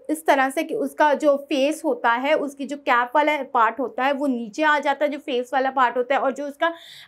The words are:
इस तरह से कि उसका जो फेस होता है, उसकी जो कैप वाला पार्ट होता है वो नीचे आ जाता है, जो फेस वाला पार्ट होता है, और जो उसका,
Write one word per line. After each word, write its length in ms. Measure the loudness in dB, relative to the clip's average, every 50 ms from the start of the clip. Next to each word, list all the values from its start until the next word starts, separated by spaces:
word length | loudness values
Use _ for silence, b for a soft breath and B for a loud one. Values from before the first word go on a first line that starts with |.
| -4 -6
इस 160 | -6 -2 2
तरह 240 | 2 4 4 2 0
से 120 | 0 -2 -4
कि 120 | -4 -4
उसका 400 | -4 -4 -4 0 2 2 2 2
जो 220 | 4 4 2 2
फेस 460 | 2 0 -2 -2 0 0 0 0 -2 -2
होता 280 | -4 -2 0 0 0 0
है, 220 | 2 0 0 0
उसकी 320 | 0 0 -4 -8 -10 -10
जो 100 | -10 -10
कैप 360 | -6 -2 2 2 2 2 2 2
वाला 280 | 2 2 2 0 -2 -4
पार्ट 380 | -2 2 2 2 2 2 -2
होता 240 | -6 -6 -4 -2 -2
है 80 | -2 0
वो 140 | 0 -2
नीचे 360 | -2 -2 -4 -6 -8 -4 0 2
आ 160 | 2 2 2
जाता 260 | 0 0 0 0 0
है, 60 | -2
जो 80 | -2 -4
फेस 320 | -6 -4 -4 -4 -4 -2 -2
वाला 160 | -2 -2 0
पार्ट 260 | 0 2 0 2 2
होता 180 | -2 -2 0 0
है, 60 | 0
और 120 | 0 -2 -2
जो 140 | -4 -6
उसका, 280 | -10 -4 -2 -2 -2 -2 -6 B B B B B